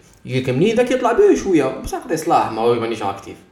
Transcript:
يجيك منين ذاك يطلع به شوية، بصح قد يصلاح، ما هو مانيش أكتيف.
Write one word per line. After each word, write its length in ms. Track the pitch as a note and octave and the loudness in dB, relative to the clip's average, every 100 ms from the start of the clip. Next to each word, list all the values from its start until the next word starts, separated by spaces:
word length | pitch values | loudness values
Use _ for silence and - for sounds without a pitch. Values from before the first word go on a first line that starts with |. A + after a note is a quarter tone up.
| _ _ - | _ _ -6
يجيك 240 | B2+ B2+ | -4 -2
منين 260 | B2+ G3 A3+ | 0 2 2
ذاك 160 | A#3+ | 0
يطلع 200 | B3+ B3 | 0 0
به 240 | A#3 G#3 C4+ | 4 4 4
شوية، 300 | A3+ E3+ C3 | 2 2 2
بصح 320 | - - F#4 | -4 -10 -12
قد 140 | C4 | -6
يصلاح، 400 | D#3+ E3+ D3 G#2+ | -6 0 0 0
ما 100 | A2 | 0
هو 120 | A2+ | 0
مانيش 300 | A#2+ A2+ A2 | 0 -2 -4
أكتيف. 320 | G#2 F#2+ - F#2 - | -6 -8 -12 -20 -20